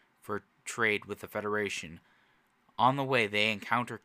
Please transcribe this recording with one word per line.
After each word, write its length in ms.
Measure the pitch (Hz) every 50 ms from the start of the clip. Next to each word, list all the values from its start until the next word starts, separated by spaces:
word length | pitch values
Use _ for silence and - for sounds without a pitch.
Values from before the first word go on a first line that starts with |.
| _ _ _ _
for 220 | - 110 104 101 - _ _ _ -
trade 400 | - - 117 113 107 104 98 -
with 140 | 98 104 -
the 80 | 98
Federation. 720 | - - 107 101 104 104 107 104 95 - - 87 78 85 - _ _ _ _ _ _ _ _ _ _ _ _ _ _ _ -
On 160 | 117 131 139
the 80 | 139 135
way, 240 | 131 135 123 107
they 240 | 101 104 104 107 110
encounter 500 | 107 98 - - 113 123 117 - 117 -